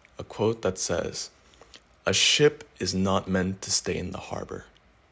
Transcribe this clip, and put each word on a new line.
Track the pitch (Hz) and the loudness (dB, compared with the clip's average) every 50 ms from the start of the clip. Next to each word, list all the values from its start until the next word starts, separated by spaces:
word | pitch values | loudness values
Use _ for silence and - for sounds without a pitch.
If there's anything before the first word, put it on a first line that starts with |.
| _ _ _ - | _ _ _ -16
a | - | -16
quote | - - - 110 110 113 - - | -10 -4 -2 0 0 0 0 -2
that | 92 95 - | -2 -2 -2
says, | - - 87 82 - 90 - - - - _ _ _ _ - - - _ - - _ _ _ _ - | -2 -2 -2 -2 -2 -4 -6 -8 -10 -12 _ _ _ _ -20 -20 -20 _ -20 -20 _ _ _ _ 0
"A | - 120 | 2 2
ship | - - - - - 147 147 151 - - - - - | 4 4 4 6 8 6 6 6 2 -12 -16 -10 -6
is | 95 92 95 | -4 -2 0
not | 95 95 98 95 95 - 95 | 0 2 2 2 2 0 0
meant | 92 92 90 95 95 - | 0 0 0 0 -4 -6
to | - - | -4 -2
stay | - - - - 87 | -2 -2 0 -2 -4
in | - 90 87 - | -4 -6 -8 -8
the | - - - - | -10 -8 -8 -8
harbor." | - - - - - - - - _ _ _ _ _ _ _ | -8 -8 -8 -10 -12 -14 -16 -20 _ _ _ _ _ _ _